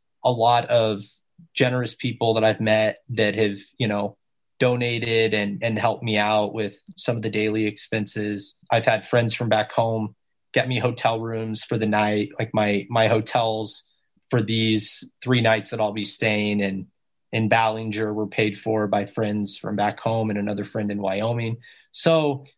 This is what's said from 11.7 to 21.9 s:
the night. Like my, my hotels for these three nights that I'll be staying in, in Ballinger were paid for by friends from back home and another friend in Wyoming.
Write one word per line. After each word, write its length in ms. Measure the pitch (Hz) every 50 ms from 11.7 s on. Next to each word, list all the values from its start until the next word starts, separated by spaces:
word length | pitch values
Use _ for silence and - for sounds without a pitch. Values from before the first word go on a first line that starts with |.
| 120
the 80 | 110 110
night. 460 | 104 107 104 107 104 104 104 104 - -
Like 160 | - 113 113 -
my, 320 | 110 107 104 101 101 98 -
my 180 | 120 113 110
hotels 760 | 107 117 110 110 - - 123 113 113 110 110 110 101 - - - _ _ _ _ _ _ _ _ _
for 120 | 131 120
these 680 | 104 104 113 113 113 110 110 107 - - - - - - _ _
three 180 | - 123 127 123
nights 300 | 113 110 110 107 98 -
that 100 | 120 110
I'll 140 | 110 104 104
be 100 | 110 101
staying 560 | 98 - - 117 110 107 104 104 104 104 104
in, 280 | 98 98 98 92 90 - _ _ _ _ _ _ _ _
in 160 | - 113 113
Ballinger 640 | 104 117 113 113 110 110 110 113 110 101 107 110 107 104
were 140 | 107 107
paid 300 | 98 - - 110 107 101
for 300 | - - 117 110 110 104
by 180 | 101 104 101 101
friends 520 | 101 - 117 110 104 104 107 101 98 -
from 200 | - - - 104
back 220 | 101 104 104 101 -
home 300 | - 113 113 113 110 110
and 100 | 101 104
another 260 | 101 104 104 101 98
friend 260 | - - 113 104 101
in 100 | 101 104
Wyoming. 560 | 98 95 95 101 110 117 117 117 117 113 120 - - - - _ _ _